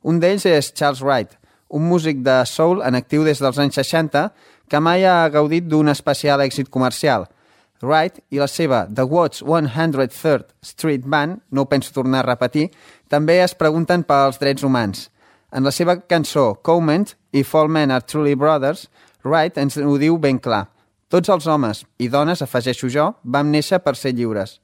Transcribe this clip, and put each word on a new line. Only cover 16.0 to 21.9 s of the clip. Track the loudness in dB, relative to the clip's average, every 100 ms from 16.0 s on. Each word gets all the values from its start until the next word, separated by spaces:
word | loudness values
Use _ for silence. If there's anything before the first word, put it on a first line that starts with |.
cançó | _ -2 0 0 0 0
Comment, | 0 2 2 0 -2 -8 _
If | -2 2
All | 2 2
Men | 2 0
Are | -2
Truly | -4 -2 0
Brothers, | 2 2 2 0 -4 -12 _ _ _
Wright | -2 0 0 -2
ens | -4 -2
ho | 0 2
diu | 2 2
ben | 0 0
clar. | -2 -4 -4 _ _ _ _
«Tots | 0 2
els | 0 0
homes | -2 -2 -6 -14